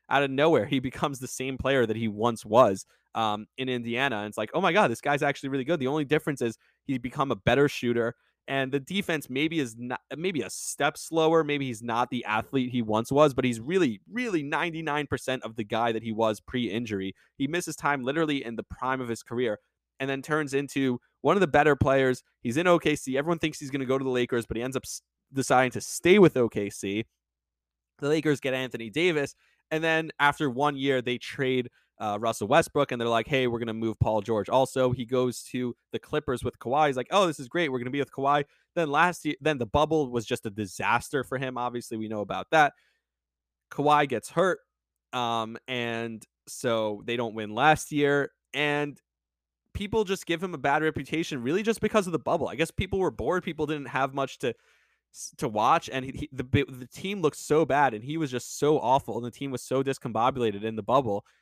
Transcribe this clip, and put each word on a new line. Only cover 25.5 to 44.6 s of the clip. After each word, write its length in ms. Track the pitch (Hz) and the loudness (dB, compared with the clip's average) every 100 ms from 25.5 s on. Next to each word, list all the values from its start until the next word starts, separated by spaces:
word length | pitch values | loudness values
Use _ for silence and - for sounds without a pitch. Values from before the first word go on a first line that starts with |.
| 127 127 | 4 4
to 100 | - | 0
stay 380 | - - 170 208 | -8 0 6 8
with 180 | 175 131 | 8 8
O 140 | 117 | 0
K 180 | - 101 | 0 -6
C. 380 | - 98 104 113 _ _ _ _ _ _ _ _ - | -4 -4 -4 -6 _ _ _ _ _ _ _ _ -8
The 80 | 143 | -2
Lakers 320 | 160 147 139 | 0 2 0
get 140 | 135 | 0
Anthony 360 | 131 127 113 113 | -4 -4 -8 -6
Davis, 440 | 139 180 151 135 - _ _ - | 0 0 0 -2 -8 _ _ -6
and 120 | 160 | -2
then 280 | 165 160 160 - | 0 0 -2 2
after 320 | 143 143 147 | 2 2 -2
one 260 | 120 147 139 | 0 0 0
year, 240 | 135 131 | 0 0
they 160 | 123 123 | 0 -4
trade, 540 | - - 131 127 120 _ _ - | -6 -4 0 0 -2 _ _ -8
uh, 200 | 107 104 | -6 -2
Russell 280 | 117 117 104 | -2 -2 2
Westbrook, 420 | 151 160 147 139 | 4 4 0 0
and 80 | 123 | 0
they're 80 | 117 | 0
like, 200 | 113 113 | 0 2
"Hey, 180 | 135 127 | 0 0
we're 140 | 117 | -2
gonna 120 | 117 | -4
move 260 | 113 113 104 | -4 -2 0
Paul 200 | 117 110 | 2 0
George." 280 | 98 110 98 | 0 -2 2
Also, 420 | 127 131 135 127 | 2 2 2 0
he 140 | 127 | 0
goes 380 | 113 127 127 - | -2 0 0 -2
to 320 | - 127 123 - _ | -8 -6 -6 -8 _
the 60 | 117 | -10
Clippers 440 | - 151 143 120 | -4 -4 -2 -4
with 160 | 123 - | -4 -8
Kawhi. 300 | 113 139 151 | -2 2 2
He's 80 | 127 | 0
like, 120 | 123 | 0
"Oh, 160 | 190 180 | 2 2
this 120 | 147 | -2
is 100 | 123 | -6
great. 220 | 170 160 | -2 -2
We're 80 | 127 | -2
gonna 120 | 123 | -4
be 100 | 143 | -4
with 120 | 131 | -4
Kawhi." 320 | - 139 147 143 _ _ | -2 2 2 0 _ _
Then 160 | - 156 | -4 0
last 340 | 143 175 165 | 2 2 0
year, 120 | 151 147 | -6 -2
then 180 | 151 143 | -2 -2
the 80 | 113 | 0
bubble 440 | 147 151 156 131 | 2 2 2 0
was 160 | 120 107 | -2 -2
just 180 | 123 | -4
a 60 | 113 | -4
disaster 720 | 101 98 - 98 117 - 143 | -6 -6 -2 2 2 0 -6
for 140 | - 131 | -4 -6
him. 180 | 135 123 | -6 -4
Obviously, 400 | 120 120 - 113 | -6 -6 -8 -8
we 120 | 107 | -6
know 120 | 107 | -6
about 300 | 98 95 95 | -6 -6 2
that. 220 | 160 143 - _ _ _ _ _ _ _ _ - | 4 4 2 _ _ _ _ _ _ _ _ -14
Kawhi 380 | - 143 147 147 | -2 4 4 4
gets 220 | 113 - | -2 -2
hurt, 280 | 165 185 165 | 0 2 0